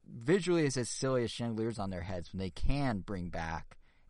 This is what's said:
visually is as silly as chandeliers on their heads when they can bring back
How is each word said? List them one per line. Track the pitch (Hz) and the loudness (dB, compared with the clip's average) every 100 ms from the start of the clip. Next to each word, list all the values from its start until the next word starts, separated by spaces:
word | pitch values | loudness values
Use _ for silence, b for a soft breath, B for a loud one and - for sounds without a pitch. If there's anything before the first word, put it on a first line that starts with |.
| - | -16
visually | 120 117 190 170 170 147 | -6 2 2 4 4 4
is | 127 | 2
as | 117 | -2
silly | - 135 131 | -2 0 2
as | 113 | 0
chandeliers | - 117 110 113 110 | -2 -4 0 -2 -2
on | 98 | -4
their | 92 | -4
heads | 87 90 87 | -4 -6 -6
when | 92 | -6
they | 95 | -6
can | - - 135 139 104 | 2 4 4 2 0
bring | 87 95 87 | -4 -4 -4
back | 85 82 80 - - b b | -4 -4 -6 -8 -18 b b